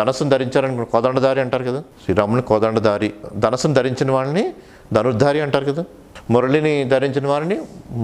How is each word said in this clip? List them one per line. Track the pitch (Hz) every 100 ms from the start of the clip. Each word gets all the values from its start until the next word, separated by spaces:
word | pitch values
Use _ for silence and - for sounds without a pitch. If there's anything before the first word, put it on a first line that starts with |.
ధనస్సును | 113 131 147 135
ధరించారనుకో, | 127 143 135 120 113
కోదండధారి | 117 127 131 135 135
అంటారు | 127 127 127
కదా, | 135 - -
శ్రీరాముని | - 92 104 123 123
కోదండధారి. | 107 110 110 107 101 104 - - 104
ధనస్సును | 110 127 160 135
ధరించిన | 127 123 135 131
వాళ్ళని | 135 170 359 - - - - 110
ధనుర్ధారి | 120 113 143 147
అంటారు | 147 139 139
కదా, | 143 185 - - - -
మురళిని | 117 131 151 151 147 127
ధరించిన | 135 139 135 139
వారిని | 143 165 302 311 - - 120